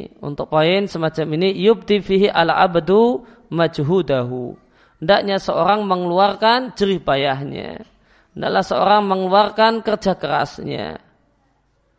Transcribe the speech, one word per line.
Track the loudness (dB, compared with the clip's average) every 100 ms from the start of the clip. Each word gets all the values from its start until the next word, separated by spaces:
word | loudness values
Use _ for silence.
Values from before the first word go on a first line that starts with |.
| -12 -12
untuk | -10 -8 -2
poin | 2 4 2 0
semacam | -4 -4 -2 -4 0
ini, | 0
yubdi | 2 2 2 2 0
fihi | 2 2 2
al-abdu | 2 2 4 2 2 2 4 4 0 -8 -20 -6
majhudahu. | 0 0 0 0 0 0 -2 -2 -6 -10 -14 _ _ _ -8
Hendaknya | 0 2 2 -4
seorang | -2 0 2 0 0
mengeluarkan | -2 0 2 2 2 2 0 -2
jerih | -4 -2 -2
payahnya. | 0 0 0 -4 -6 -10 -12 -14 -18 _ _ _ _
Hendaklah | -8 -2 -2 0
seorang | 0 2 2 2
mengeluarkan | -2 2 2 2 2 2 2 -2
kerja | -2 -2 -2
kerasnya. | -2 -2 -2 -6 -10 -8 -10 -12 _ _ _ _ _ _ _ _ _